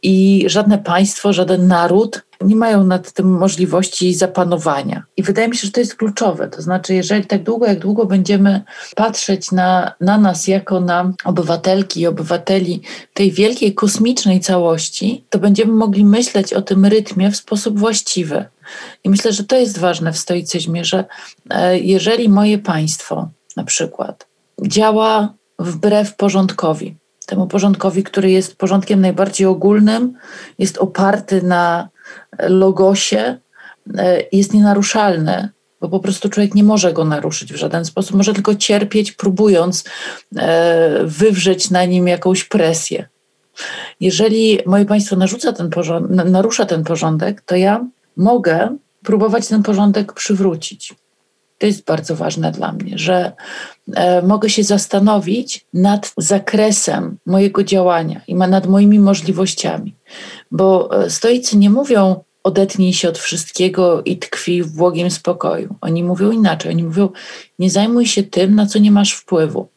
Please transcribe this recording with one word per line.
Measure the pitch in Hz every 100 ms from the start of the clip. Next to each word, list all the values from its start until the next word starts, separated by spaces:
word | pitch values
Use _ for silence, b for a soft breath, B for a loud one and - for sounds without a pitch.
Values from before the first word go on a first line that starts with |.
I | 190 190 190 196 190
żadne | 202 202 202
państwo, | 202 175 196 - 202
żaden | 180 180 185 180
naród | 175 170 180 233 - - _
nie | 190 214
mają | 226 208
nad | 190 185 180
tym | - 190 185
możliwości | 190 160 185 165 190 - 180
zapanowania. | 175 185 185 175 170 160 143 - - - -
I |
wydaje | 196 202 226
mi | 233
się, | 202
że |
to | 240
jest | 240
kluczowe. | - 220 202 214 160 -
To | -
znaczy, | 160 180 180
jeżeli | 185 180 208 196
tak | 202
długo, | 170 226 233
jak | 190
długo | 180 208 214
będziemy | 196 185 202 196 196 - B B -
patrzeć | 220 220 - 190 -
na, | 185 180 185 - -
na | 180 214
nas | 208 170 -
jako | 190 196 190
na | 180 175 180 185
obywatelki | - 180 160 165 185 190 196 -
i | 170
obywateli | - 156 175 - 190 180 180 B B B
tej | - 196
wielkiej, | - 208 247 214
kosmicznej | 196 214 - 226 254 208 185
całości, | 180 185 170 160 160 - 190 247 _
to | 208
będziemy | 202 202 220
mogli | 220 214 196
myśleć | 208 208 247 202 190
o | -
tym | 196 196
rytmie | 196 220 208 196 196
w | 202
sposób | - 208 247 214
właściwy. | 214 214 - - 165 147 - _ B B B B
I | -
myślę, | 196 226
że | 202
to | 208 262
jest | 247 185
ważne | 180 170 165
w | 160
stoicyzmie, | - 175 170 175 165 170
że, | 170 185 185 B B B -
e, | - 180 180
jeżeli | 180 190 185 226 233
moje | 202 208 208
państwo | 208 160 156 156 - - 165 - _ -
na |
przykład | - - 165 - - - - _ _ -
działa | - 202 220 214 220 220 208 - _ _
wbrew | 175 160 208 208 208 -
porządkowi, | 202 190 185 - 165 156 - - _ _ -
temu | 196 185
porządkowi, | 202 196 185 196 175
który | 196 - 196
jest | 190 190 -
porządkiem | 190 196 190 202
najbardziej | 190 180 196 196 190
ogólnym, | 185 196 208 208 220 247 247 B B B _
jest | 190 -
oparty | 190 - 196 208 202 190
na | 180 175 175 170 202 _ B B B -
logosie, | - 185 190 190 190 196 - 214 226 254 _ B B B - 202
e, | 180 180 -
jest | 190 202
nienaruszalny, | 208 208 202 202 220 208 170 156 90 208 _ _ _
bo | 170
po | 190
prostu | 190 196 208
człowiek | 208 202
nie | 196
może | 208 214 185
go | 160
naruszyć | 160 151 156 160 -
w | 147
żaden | 156 165
sposób, | 165 - 196 190
może | 202
tylko | 202 202
cierpieć, | 208 - 208 208 214 214
próbując, | - 202 185 214 185 175 185 - B B B - -
e, | - 165 170 165 165 151
wywrzeć | 160 151 214 190 175 185 -
na | 180
nim | 180 180 180
jakąś | 175 185 190
presję. | - - 165 165 - - - _ _ _ _ - B B B B
Jeżeli | 180 175 220 220 220 202 -
moje | 202
państwo | 202 214 202 190
narzuca | 185 226 320
ten | 220 175
porząd-, | 165 160 170 185
na-, | 185
narusza | 175 185 214 226 202
ten | 165
porządek, | 156 165 160 156 170 202
to | - 180
ja | 190 208 247 _ _ -
mogę | 190 240 180 160 202 285 _ _
próbować | - 208 214 226 -
ten | 220
porządek | 208 196 208 202 202
przywrócić. | - - 202 196 165 - - - - _ _ _ _ _ _
To | 208
jest | 202
bardzo | - 160 156 160
ważne | 165 156 160
dla | 160 180
mnie, | - - -
że, | 160 180 180 - B B B B - -
e, | 175 180
mogę | 180 208 214
się | 202
zastanowić | 202 202 - 202 202 208 170 220 262 - _
nad | - 190 202 202 -
zakresem | 156 196 202 214 214 208 - 156 165 - -
mojego | 190 202 202
działania | 196 196 180 170 160 160 -
i |
ma-, | 175 185
nad | 190 185
moimi | 190 202 208
możliwościami. | 196 196 160 180 190 - 160 160 - - B B B B B
Bo, | 165 190 185 - -
e, | -
stoicy | - 226 247 247 208
nie | 202
mówią: | 220 285 226 190 180 - _
„Odetnij | 190 185 196 196 185
się | 185 175
od | 165
wszystkiego | - 165 - - 185 185 180 165
i | - 180
tkwi | - - - 175
w | 165 156
błogim | 175 165 175
spokoju”. | 180 - 170 - 165 - -
Oni | 175 165
mówią | 175 180 202
inaczej. | 226 202 160 160
Oni | 165
mówią: | 165 160 196 B B B B _
„Nie | 185
zajmuj | 190 214 240 240
się | -
tym, | 202 - 190
na | 214 208
co | 208
nie | 208
masz | 202 202
wpływu. | - - 180 160 156 190